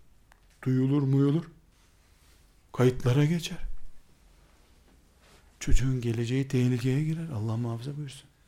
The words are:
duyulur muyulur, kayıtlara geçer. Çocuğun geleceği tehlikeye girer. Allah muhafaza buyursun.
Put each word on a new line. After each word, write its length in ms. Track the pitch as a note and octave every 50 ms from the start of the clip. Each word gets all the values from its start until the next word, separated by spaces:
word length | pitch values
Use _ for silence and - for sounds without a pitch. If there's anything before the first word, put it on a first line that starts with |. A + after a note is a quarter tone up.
| - - - - - _ - _ _ _ _ -
duyulur 400 | - B2+ C3 C3 C3 C3+ C#3+ D3
muyulur, 420 | C#3 C3+ C3+ C#3 C#3 C#3+ C#3+ E3+ - - - - _ _ _ _ _ _ _ _ _ _ _ _ _ - _ _ _ _ _ _ _ _
kayıtlara 520 | - - B2 B2+ B2+ - - A#2+ B2+ C#3+ D3
geçer. 340 | D3+ F3 E3 - - - - - - - - - - - - - - - _ _ - - - - _ _ _ _ _ - _ _ _ _ _ _ _ _ _ _ - - - _ - _ -
Çocuğun 400 | - - - A#2 B2 C3+ C3 B2
geleceği 480 | A#2 A#2 A2 A#2 A#2 A2+ B2+ C3+ C3+ C3+
tehlikeye 560 | C3 B2+ B2 B2 B2+ A#2+ B2+ C3 B2+ C#3+ D#3
girer. 240 | D#3 D#3+ E3+ E3 D#3+
Allah 280 | C3+ G#2 A2 A2+ A2
muhafaza 400 | A#2 A#2+ A#2 A#2 A2+ A#2+ C#3+ C#3+
buyursun. 320 | D3 D3 C3 - - - - _ _ _